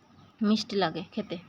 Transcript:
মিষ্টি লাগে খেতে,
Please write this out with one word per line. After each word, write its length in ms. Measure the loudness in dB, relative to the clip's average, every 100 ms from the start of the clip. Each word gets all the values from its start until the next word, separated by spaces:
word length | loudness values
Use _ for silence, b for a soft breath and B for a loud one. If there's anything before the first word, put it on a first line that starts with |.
| _ -20 -20 -2
মিষ্টি 340 | 2 2 2 0
লাগে 280 | 0 0 -6
খেতে, 260 | -6 -6 -8